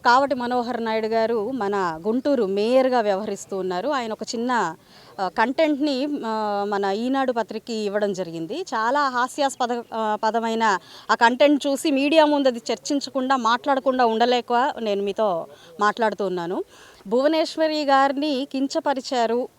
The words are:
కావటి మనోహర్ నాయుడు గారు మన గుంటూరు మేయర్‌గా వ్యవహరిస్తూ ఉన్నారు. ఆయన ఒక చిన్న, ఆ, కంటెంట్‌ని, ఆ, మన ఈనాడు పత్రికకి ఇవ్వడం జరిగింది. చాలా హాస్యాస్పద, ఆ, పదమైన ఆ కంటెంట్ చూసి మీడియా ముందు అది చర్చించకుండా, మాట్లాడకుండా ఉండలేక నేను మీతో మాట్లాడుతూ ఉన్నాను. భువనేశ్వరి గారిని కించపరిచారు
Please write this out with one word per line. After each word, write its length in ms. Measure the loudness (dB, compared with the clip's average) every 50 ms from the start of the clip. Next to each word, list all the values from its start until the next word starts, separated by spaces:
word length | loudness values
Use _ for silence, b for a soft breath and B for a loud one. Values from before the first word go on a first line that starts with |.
| 6
కావటి 300 | 6 6 6 4 2 -2
మనోహర్ 480 | -4 -2 -2 -2 -2 -2 -2 -4 -4 -2
నాయుడు 240 | -2 -2 -2 0
గారు 440 | 0 0 0 2 2 0 -2 -2 -4
మన 480 | -4 -2 -2 -2 0 0 -2 -2 -4 -4 -2
గుంటూరు 360 | -2 -2 0 2 2 2 2 2
మేయర్‌గా 580 | 0 0 0 0 4 4 4 4 4 2 2
వ్యవహరిస్తూ 560 | 2 2 0 -2 -2 -6 -8 -10 -10 -8 -6
ఉన్నారు. 320 | -6 -4 -4 -4 -4 -2 -2
ఆయన 220 | -4 -4 -4 -6
ఒక 120 | -8 _ -8
చిన్న, 520 | -8 -6 -6 -2 -2 0 0 0 -2 -4 B B B B B B B B -6
ఆ, 80 | -6
కంటెంట్‌ని, 800 | -4 0 0 0 0 2 0 2 2 2 0 -2 -2 -2 -2 -2 -4 -4 -6 -4
ఆ, 400 | -4 -4 -4 -2 -2 -2 -2 -2 -2
మన 160 | -2 -2 0
ఈనాడు 460 | -2 -2 -2 -2 -2 -2 0 0 0
పత్రికకి 420 | 0 -2 -4 -4 -8 -12 _ -6 -6
ఇవ్వడం 400 | -4 -4 -2 -2 -2 -2 -2 -2
జరిగింది. 480 | -4 -6 -8 -6 -10 -8 -8 -8 -8
చాలా 460 | -8 -6 -4 -2 0 0 2 2 0
హాస్యాస్పద, 760 | 0 0 -2 -2 -2 -2 -2 -2 -2 0 _ -4 -4 -4 -6 -6 _ -6
ఆ, 240 | -4 -2 -2 -2 0 0
పదమైన 540 | 0 0 0 -2 -2 -2 0 2 2 2 0 B B B B B B
ఆ 40 | 2
కంటెంట్ 520 | 4 4 4 6 6 4 6 6 4 2
చూసి 240 | -2 -2 0 0 0
మీడియా 340 | 0 2 2 4 6 6 6
ముందు 220 | 6 4 2 2
అది 140 | 0 0 0 -6 -6 -6
చర్చించకుండా, 640 | -6 -4 -4 -4 -4 -4 -4 -4 -4 0 0 0
మాట్లాడకుండా 680 | 0 2 0 0 0 2 0 0 2 2 0 2 4 2
ఉండలేక 680 | 2 4 2 2 4 2 0 0 0 0 2 2 0 -2 -2
నేను 240 | -2 -2 -2 0 -2
మీతో 420 | -2 0 0 0 0 0 -2 -4 B B B B B B 0
మాట్లాడుతూ 460 | 0 0 2 2 0 0 0 -2 -4
ఉన్నాను. 380 | -2 -2 -4 -4 -4 -4 -6 -6 B B B B B B B B
భువనేశ్వరి 760 | -2 0 2 2 2 2 2 0 -2 -2 -2 -2 0 0 0 2
గారిని 640 | 4 4 4 4 2 0 -2 -2 -2 -2 -2 -4 -4
కించపరిచారు 960 | -4 -4 -4 -2 -2 -2 -2 -2 -4 -4 -4 -4 -2 -2 0 0 0 -2 -4 -6 _